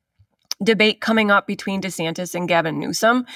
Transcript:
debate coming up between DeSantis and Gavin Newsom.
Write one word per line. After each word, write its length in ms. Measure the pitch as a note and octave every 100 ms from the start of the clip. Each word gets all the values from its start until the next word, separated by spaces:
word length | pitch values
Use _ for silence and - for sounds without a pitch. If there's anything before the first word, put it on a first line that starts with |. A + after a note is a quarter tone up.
| _ _ _ _ - -
debate 380 | G3 A3 G#3+ G#3
coming 300 | - A3+ G#3
up 160 | G3+ -
between 340 | G3+ - G3
DeSantis 540 | F#3+ E3+ D#3+ E3 F3+ F3
and 140 | F3
Gavin 320 | E3+ E3 C#3+
Newsom. 460 | C#3 F3 A3 B3 B3